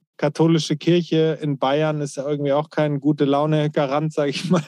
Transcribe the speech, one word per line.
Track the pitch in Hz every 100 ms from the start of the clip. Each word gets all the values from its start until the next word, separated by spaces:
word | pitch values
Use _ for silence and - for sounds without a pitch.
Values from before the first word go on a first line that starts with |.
| _ -
katholische | 147 - 165 165 151 147
Kirche | - 175 170 160 160 151
in | 151 131
Bayern | 135 143 156 151
ist | 143 -
ja | 135
irgendwie | 147 143
auch | 139 151
kein | - 151 143
gute | 143 151 139
Laune-Garant, | 139 156 156 151 156 143 143 156
sag | 156 143
ich | 139 160
<laughs> |
mal, | 175